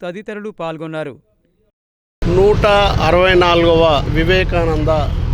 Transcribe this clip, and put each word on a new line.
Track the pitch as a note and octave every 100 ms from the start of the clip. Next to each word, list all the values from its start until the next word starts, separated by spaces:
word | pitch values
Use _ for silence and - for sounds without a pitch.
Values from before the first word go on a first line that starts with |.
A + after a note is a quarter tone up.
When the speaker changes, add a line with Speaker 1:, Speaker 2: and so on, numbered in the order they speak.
Speaker 1:
తదితరులు | F3+ F3+ G#3+ G#3 G#3
పాల్గొన్నారు. | G3 E3 D#3+ D#3+ D#3+ D3 A#2+ _ _ _ _ _ _ _ _ _ - -
Speaker 2:
నూట | F3+ G3+ G#3 G#3+ G3+ G3 F#3+
అరవై | D#3+ E3+ F#3
నాలుగవ | F3+ F3+ E3+ E3+ E3 E3 C#3+ C3+
వివేకానంద | D3+ D#3+ F#3 F#3 F3 E3 D#3 D#3 D#3 C#3+ - -